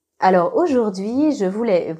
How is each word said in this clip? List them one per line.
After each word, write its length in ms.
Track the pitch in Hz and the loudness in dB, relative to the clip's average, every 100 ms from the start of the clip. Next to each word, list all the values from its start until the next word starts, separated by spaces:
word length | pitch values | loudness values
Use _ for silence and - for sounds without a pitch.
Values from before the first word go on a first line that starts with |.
| _ - | _ -2
Alors 380 | 190 185 175 - | 2 4 2 0
aujourd'hui, 720 | 349 254 214 190 202 254 302 | 0 0 -2 -4 -6 0 0
je 140 | 220 185 | 0 -2
voulais 500 | 208 233 180 175 | -2 0 0 0